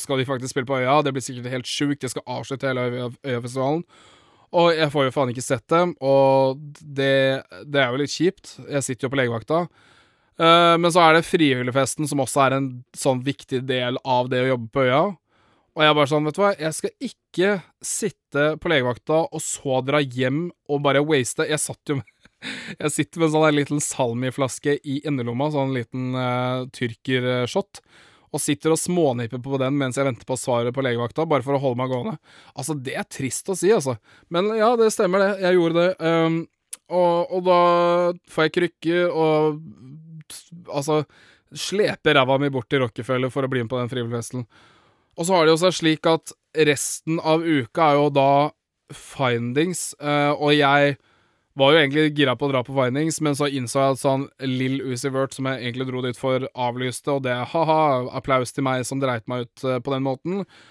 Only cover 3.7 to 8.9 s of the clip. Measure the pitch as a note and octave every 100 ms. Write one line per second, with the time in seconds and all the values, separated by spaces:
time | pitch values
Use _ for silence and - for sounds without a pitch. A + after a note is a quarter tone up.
3.7 | D#3+ - _ - _ _ _ _ F3+ E3+
4.7 | D#3+ D3+ D3 C3+ C#3+ B2+ A#2+ - B2+ -
5.7 | E3 F3+ - C3+ C#3 C3+ C3+ C3+ C3+ D3
6.7 | C#3+ D3+ C#3 C3+ C3+ C3+ C3+ - F#2 B2
7.7 | C#3+ B2+ B2+ C#3+ - E3+ - - - B2
8.7 | C#3 B2+